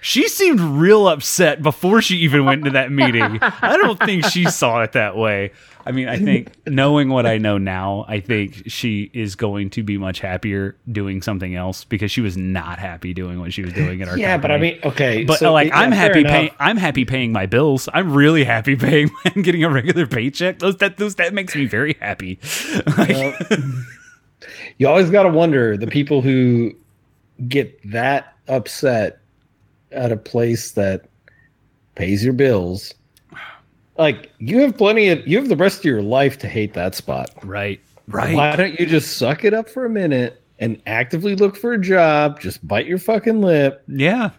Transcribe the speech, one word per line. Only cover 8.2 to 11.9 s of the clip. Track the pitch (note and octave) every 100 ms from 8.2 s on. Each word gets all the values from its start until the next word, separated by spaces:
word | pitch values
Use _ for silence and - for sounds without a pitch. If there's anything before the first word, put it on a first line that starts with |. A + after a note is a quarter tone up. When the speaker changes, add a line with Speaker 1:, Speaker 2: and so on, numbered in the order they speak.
Speaker 1:
think | F#2+ A2 G2 - -
she | - A#2+ G#2 G#2
is | B2 G#2+ F#2+
going | A2 G2+ G2
to | -
be | G#2 G2+
much | F#2+ F#2+
happier | G2 F#2 A2 G2 G2 - -
doing | G#2+ G2 F#2+
something | F#2 F#2+ F#2 F2+
else | F#2 F#2
because | -